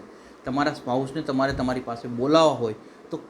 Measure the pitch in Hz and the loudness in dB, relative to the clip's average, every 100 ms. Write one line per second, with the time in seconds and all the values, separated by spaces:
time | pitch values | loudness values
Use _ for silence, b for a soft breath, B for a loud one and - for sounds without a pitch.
0 | - B B B 135 131 147 139 127 127 | -12 B B B -6 -2 -2 -2 -2 -2
1 | 135 160 147 131 135 135 127 127 123 117 | -2 -4 -2 0 0 0 -2 -4 -6 -8
2 | 127 120 135 160 156 123 113 107 B B | -8 -2 4 6 6 4 -2 -6 B B
3 | - 156 | -12 -12